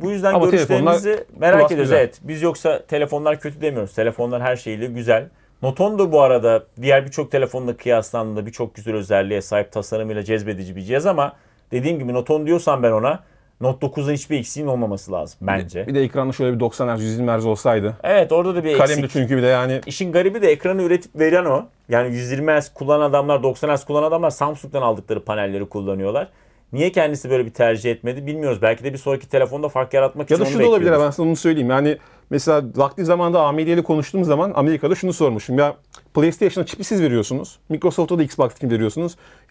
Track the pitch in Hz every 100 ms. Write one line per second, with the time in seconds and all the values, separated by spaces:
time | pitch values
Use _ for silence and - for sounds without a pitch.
0 | 180 202 196 190 180 180 143 131 160 175
1 | 202 214 - - 165 185 147 160 135 143
2 | 120 - 139 156 170 - 165 - - 147
3 | 147 147 151 147 151 147 151 127 98 -
4 | 113 113 120 123 127 127 110 107 123 120
5 | 117 113 151 _ _ _ 131 135 202 208
6 | 185 156 135 123 117 113 - - 131 135
7 | 135 - 135 139 131 131 123 120 123 117
8 | 107 117 110 107 104 - 117 - 110 110
9 | 95 98 98 104 - 104 101 107 98 110
10 | 110 107 98 110 104 95 92 95 95 135
11 | 185 165 139 - _ _ _ 123 143 165
12 | 123 123 123 151 151 170 165 135 120 110
13 | 127 175 - _ _ - 127 131 139 156
14 | 143 147 - 147 117 147 147 123 110 98
15 | - 90 76 - 95 98 87 87 113 139
16 | 131 135 131 127 127 117 117 - 123 113
17 | 110 113 120 113 113 107 131 110 104 110
18 | - 202 165 165 180 175 156 139 139 151
19 | 139 143 117 131 123 127 127 131 - -
20 | 185 170 185 214 190 151 180 190 175 175
21 | - 156 156 180 175 160 233 _ - 120
22 | 123 120 123 135 156 151 143 - 139 151
23 | 147 143 143 139 131 127 151 139 - 147
24 | 156 165 160 - 147 147 139 139 120 104
25 | - 104 - 107 101 98 101 104 98 95
26 | 98 127 190 _ _ _ _ 127 180 185
27 | 151 143 131 131 113 - 117 113 120 113
28 | 120 131 143 156 147 104 110 113 135 135
29 | 143 135 - 135 123 139 151 131 127 135
30 | 131 147 143 165 135 - 240 214 170 151
31 | 147 139 165 160 170 156 123 131 147 -
32 | - _ - 139 156 151 127 123 139 196
33 | 170 175 170 175 147 151 160 170 165 156
34 | 143 190 170 147 196 - 160 156 147 185
35 | 185 170 147 107 - 127 143 - _ -
36 | _ 147 165 165 190 185 170 - 196 202
37 | 156 120 104 131 175 - - 156 180 -
38 | 165 175 143 - 127 - 131 113 110 156
39 | 170 - - - -